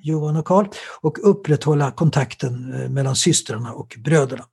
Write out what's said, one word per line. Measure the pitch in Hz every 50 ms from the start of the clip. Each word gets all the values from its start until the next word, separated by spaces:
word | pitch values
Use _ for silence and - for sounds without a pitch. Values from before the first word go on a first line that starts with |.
Johan | - 151 156 156 151 151 151
och | 160 156
Karl | - 180 202 208 202 - - - - - -
och | - 156 156 - - 202
upprätthålla | 190 196 - 151 147 - - 151 151 143 143 127
kontakten, | - - 170 151 - 151 131 - - - 143 123 123 123 127 127 127
eh, | 131 131 131
mellan | 131 139 135 131 131
systrarna | - - 180 - - - - 117 113 120 117
och | - - - - - 113
bröderna. | 113 147 160 151 139 123 131 - - _